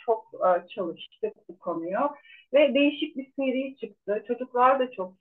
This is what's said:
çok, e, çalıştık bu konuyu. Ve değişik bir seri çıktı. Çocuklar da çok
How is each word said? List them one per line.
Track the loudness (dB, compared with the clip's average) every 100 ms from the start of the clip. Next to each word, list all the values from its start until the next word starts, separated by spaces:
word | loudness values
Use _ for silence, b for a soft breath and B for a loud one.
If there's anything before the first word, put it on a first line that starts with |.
| -2
çok, | -2 -4
e, | -2 0 0 -2
çalıştık | -8 -8 -8 -14 _ -8 -8 -20
bu | -14
konuyu. | -10 -8 -6 -2 -4 -6 B B B
Ve | 4 4
değişik | 4 2 0 -6 -8
bir | -12 -6
seri | -2 -2 -4 -8
çıktı. | -14 -12 -6 -6 -4
Çocuklar | -8 -4 2 4 4
da | 0
çok | -6 -12 -10